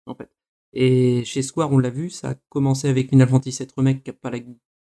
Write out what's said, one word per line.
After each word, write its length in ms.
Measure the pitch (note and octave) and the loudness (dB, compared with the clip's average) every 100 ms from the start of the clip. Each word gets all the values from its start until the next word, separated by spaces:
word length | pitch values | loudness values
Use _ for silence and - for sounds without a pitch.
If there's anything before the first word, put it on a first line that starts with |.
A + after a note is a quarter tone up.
| - | -16
en 80 | |
fait. 160 | B2+ - _ _ _ _ | -14 -16 _ _ _ _
Et 520 | - B2+ B2+ B2 B2 | 0 2 4 2 0
chez 180 | A#2 C3+ | -4 -6
Square, 300 | C3+ E3 D3 | -6 -4 0
on 60 | C3+ | 2
l'a 120 | B2 | 0
vu, 200 | B2+ F3 | -2 -10
ça 200 | - C3 | -10 -10
a 40 | C3 _ | -10 _
commencé 400 | C#3+ C#3 C3+ C#3+ | -2 0 0 0
avec 220 | C3 C3 | -2 4
Final 180 | C3+ B2+ | 4 6
Fantasy 280 | C3 C3 - | 4 0 -10
sept 160 | C3 - | -10 -2
Remake, 280 | C3+ C3+ | 0 0
qui 60 | C3 | -6
a 20 | |
pas 180 | - B2+ | -12 -10
la 80 | A#2+ A#2+ A#2+ _ _ _ | -10 -12 -20 _ _ _